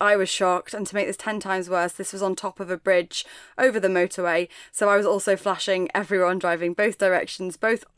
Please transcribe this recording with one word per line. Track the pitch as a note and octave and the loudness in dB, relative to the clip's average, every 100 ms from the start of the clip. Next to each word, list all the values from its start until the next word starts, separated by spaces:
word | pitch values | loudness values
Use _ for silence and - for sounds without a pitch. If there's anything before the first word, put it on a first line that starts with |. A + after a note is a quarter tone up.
I | G#3 G#3 | 2 4
was | F#3 | 2
shocked, | - F#3 F3+ - | 0 2 0 -2
and | G#3+ F#3+ | -8 -4
to | G3+ | -2
make | G3+ | -4
this | G3 | -4
ten | A3 G#3+ | -6 -6
times | F#3+ F#3+ F3 | -4 -4 -2
worse, | F3+ F3 | -2 -2
this | - F#3+ | -4 -8
was | G3 | -4
on | G3 F3+ | -4 -2
top | G3 - | -6 -8
of | F3+ | -8
a | F3+ | -2
bridge | F#3+ F3+ F3 - - - - - | 2 2 0 -6 -10 -16 -12 0
over | C4 G#3+ | 2 2
the | F#3+ | 2
motorway, | F#3 F3+ - F3 E3 F3 - - | 2 0 0 0 0 -2 -8 -14
so | - G3+ | 0 4
I | G3+ | 4
was | G3+ | 4
also | G3+ G#3 F#3+ | 2 2 0
flashing | G3+ F#3 - F#3 F3+ | 0 -2 0 0 0
everyone | G3 F#3 G3 F3+ F#3 | -2 0 2 2 2
driving | F3 E3+ F3 | 0 0 -2
both | F3 G#3+ G3+ | 0 0 2
directions, | G3 F3+ - - F#3 - | 2 2 -2 -6 -10 -4
both | A3 A#3 - | -2 -2 -6